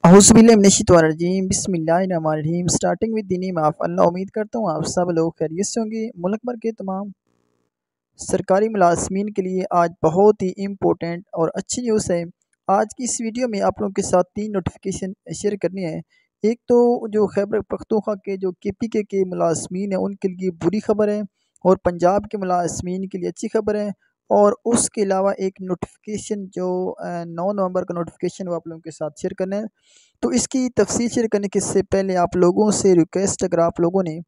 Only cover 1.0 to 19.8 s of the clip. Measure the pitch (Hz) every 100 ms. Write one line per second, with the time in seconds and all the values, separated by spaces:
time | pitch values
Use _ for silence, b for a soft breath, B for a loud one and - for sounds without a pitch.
1 | 160 156 175 190 185 196 - 175 160 170
2 | 190 175 156 156 151 170 180 - 180 175
3 | 220 220 196 185 185 175 151 160 170 175
4 | 175 175 196 - 214 233 202 156 156 -
5 | 180 165 165 - 160 165 202 233 220 220
6 | 220 185 180 214 240 240 226 220 190 190
7 | 202 - _ _ _ _ _ _ _ _
8 | _ _ - 185 175 190 220 220 175 165
9 | - 190 208 208 185 185 185 175 170 170
10 | 160 170 208 214 185 185 196 196 175 165
11 | 170 170 - 175 160 196 - - 247 214
12 | - 175 170 _ _ _ - 196 214 -
13 | 240 - 226 226 254 202 190 190 208 196
14 | 190 180 180 - 214 202 170 - 190 190
15 | 190 196 - 165 208 202 175 190 175 165
16 | - _ _ _ 208 240 _ 240 240 240
17 | 226 208 196 - 202 214 190 190 - 220
18 | 202 202 - 190 190 180 202 190 233 220
19 | 208 196 190 175 170 160 - 180